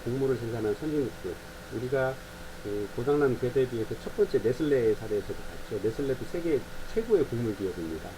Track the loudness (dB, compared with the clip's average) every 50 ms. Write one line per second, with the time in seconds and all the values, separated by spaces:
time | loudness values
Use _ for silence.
0 | -2 -2 0 2 2 2 0 0 -2 -4 -2 0 0 0 0 0 -2 0 0 0
1 | 0 0 -2 -6 -8 -8 -8 -8 -10 -14 -14 -14 -10 -8 -6 -4 -2 0 2 2
2 | 2 2 0 -4 -8 -12 -12 -12 -12 -12 -10 -8 -6 -4 -2 -2 -2 -4 -4 0
3 | 2 4 4 6 6 4 4 2 0 2 4 2 2 2 2 -2 -2 -2 -4 -6
4 | -6 -2 2 2 4 4 4 4 4 2 2 2 2 2 4 4 6 4 4 2
5 | 0 -2 0 0 0 -2 -6 -6 -8 -8 -8 -8 -6 -4 -4 -2 0 0 0 0
6 | 0 0 0 -2 -4 -4 -4 -2 0 2 2 0 0 -2 -8 -6 -6 -2 -2 -2
7 | 2 4 4 4 4 2 0 0 0 0 0 0 -2 -2 -2 -4 -4 -6 -6 -6
8 | -8 -10 -12